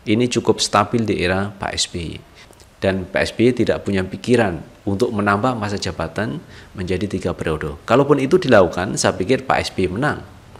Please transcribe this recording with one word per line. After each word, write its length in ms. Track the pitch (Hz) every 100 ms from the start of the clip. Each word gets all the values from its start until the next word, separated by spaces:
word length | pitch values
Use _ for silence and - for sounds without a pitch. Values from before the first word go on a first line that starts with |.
Ini 320 | - 110 123
cukup 320 | 117 - 107
stabil 400 | - 104 101 120
di 160 | 107 92
era 320 | 90 92 101
Pak 200 | 101 - 85
S 80 | -
B 20 | 90
Y. 120 | 80 71 - - - - - -
Dan 240 | 98 95
Pak 160 | 92 -
S 160 | 85 -
B 160 | 117
Y 80 | 123
tidak 240 | 107 76
punya 160 | - 98
pikiran 640 | 90 - - 123 107 82 - - -
untuk 240 | 98 120
menambah 400 | 104 101 101 127 120
masa 160 | 104 101
jabatan 640 | 95 87 82 - 110 143 - - -
menjadi 320 | - 90 92
tiga 320 | 101 95 92 85
periode. 400 | 82 78 78 76
Kalaupun 320 | - 127 143 143
itu 240 | 131 180
dilakukan, 560 | 135 113 87 - 90 147
saya 160 | 104
pikir 320 | 92 92 127
Pak 160 | - -
S 80 | -
B 160 | -
Y 160 | 87 92
menang. 240 | 143 110 - - - -